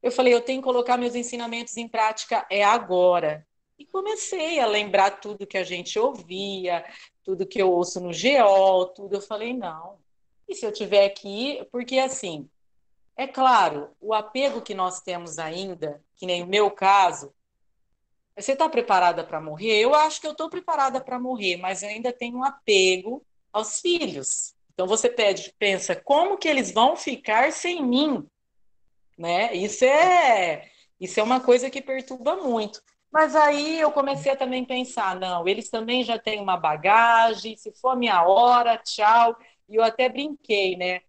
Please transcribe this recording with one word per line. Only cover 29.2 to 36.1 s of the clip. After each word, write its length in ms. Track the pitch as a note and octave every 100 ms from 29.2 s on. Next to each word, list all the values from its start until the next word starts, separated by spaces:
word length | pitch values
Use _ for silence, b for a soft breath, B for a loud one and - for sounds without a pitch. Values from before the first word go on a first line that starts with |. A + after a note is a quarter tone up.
| E3+ F3 A#3
Isso 300 | G3+ G3+ -
é, 880 | B3+ C#4+ F4+ F4+ D4 A3 F3+ D3+ B B B _
isso 220 | F#3 -
é 40 |
uma 180 | A3 B3+
coisa 280 | B3+ B3 C4
que 120 | C4+
perturba 560 | C4+ C4 C4 C4 A#3+ F#4
muito. 440 | D#4 A3+ G#3+ - _ _ _
Mas 240 | D4+ D#4 D#4
aí 460 | D4+ D4 D4+ D#4+
eu 100 | D4+
comecei 400 | D4 C4+ C4+ C4+
a 60 | C#4
também 260 | B3+ B3+
pensar, 560 | B3+ B3+ B3+ - G3 F#3
não, 260 | F#3 F3 F3
eles 240 | G#3 A3
também 360 | A#3 A3+ B3
já 120 | A#3